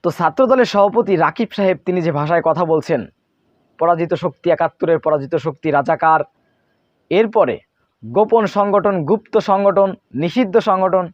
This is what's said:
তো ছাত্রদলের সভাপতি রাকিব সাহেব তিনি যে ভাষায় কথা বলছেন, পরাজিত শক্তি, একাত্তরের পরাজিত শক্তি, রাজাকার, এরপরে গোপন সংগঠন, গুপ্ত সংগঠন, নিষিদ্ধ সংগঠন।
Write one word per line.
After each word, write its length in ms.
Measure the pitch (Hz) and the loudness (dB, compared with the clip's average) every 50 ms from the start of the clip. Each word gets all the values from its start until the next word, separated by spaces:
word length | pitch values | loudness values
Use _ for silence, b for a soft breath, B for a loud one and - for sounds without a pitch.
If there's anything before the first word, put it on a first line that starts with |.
| - | -2
তো 80 | 175 | -4
ছাত্রদলের 540 | 160 - 175 160 156 - 262 233 - - 165 | -4 0 -2 -2 2 2 2 2 4 2 2
সভাপতি 500 | - - 202 196 208 190 226 208 180 190 | 0 2 2 2 2 2 0 0 0 0
রাকিব 320 | 160 156 151 160 - 233 208 - | 0 0 0 0 -2 -6 -6 -2
সাহেব 220 | - 202 190 180 - _ | -2 0 0 0 -2 _
তিনি 160 | - 180 180 | -4 -2 0
যে 100 | 165 170 | -2 -2
ভাষায় 300 | 147 143 147 147 170 170 - | -2 -2 -2 0 0 0 2
কথা 200 | 165 156 156 180 | 0 0 0 0
বলছেন, 400 | 156 160 156 143 - 165 127 107 - _ _ _ _ _ _ _ _ _ _ _ _ _ - | 0 0 -2 0 -2 -4 -4 -4 -10 _ _ _ _ _ _ _ _ _ _ _ _ _ -2
পরাজিত 340 | 160 170 175 160 170 165 180 | 0 0 2 0 0 -4 -4
শক্তি, 360 | 151 - 175 135 _ - 175 | -4 -4 -8 -8 _ -2 -2
একাত্তরের 500 | 165 - 170 160 _ _ - 165 165 160 | 0 0 0 -4 _ _ -2 0 0 0
পরাজিত 360 | - 156 151 147 135 139 170 | 0 -2 -2 -2 -2 -4 -6
শক্তি, 360 | 156 143 160 139 _ - 160 | -4 -4 -6 -8 _ -4 0
রাজাকার, 480 | 143 143 135 156 165 151 - 160 160 156 147 _ _ _ _ _ _ _ _ _ _ _ _ _ _ _ _ _ | 0 0 0 0 -2 0 2 2 2 2 0 _ _ _ _ _ _ _ _ _ _ _ _ _ _ _ _ _
এরপরে 500 | 160 190 226 214 220 220 175 131 101 - _ _ _ _ _ _ _ _ - | 0 0 0 2 2 2 2 2 0 -6 _ _ _ _ _ _ _ _ -16
গোপন 400 | 110 120 190 214 214 226 233 214 | -4 0 0 2 2 2 0 0
সংগঠন, 580 | 185 - 202 202 202 196 202 165 202 196 180 151 | 0 -2 -2 0 2 0 0 0 0 -2 -2 -2
গুপ্ত 340 | 139 208 214 - _ - | -2 -2 -2 -4 _ -4
সংগঠন, 580 | 220 - - 196 196 202 196 185 196 196 190 185 _ _ _ - | -2 0 0 0 2 2 2 2 2 0 0 -2 _ _ _ -8
নিষিদ্ধ 420 | 127 156 175 - 247 254 190 180 | -6 -6 -2 0 -2 -2 2 0
সংগঠন। 540 | 226 - 220 190 190 185 190 180 185 180 170 | 0 2 2 0 0 0 0 0 0 -2 -4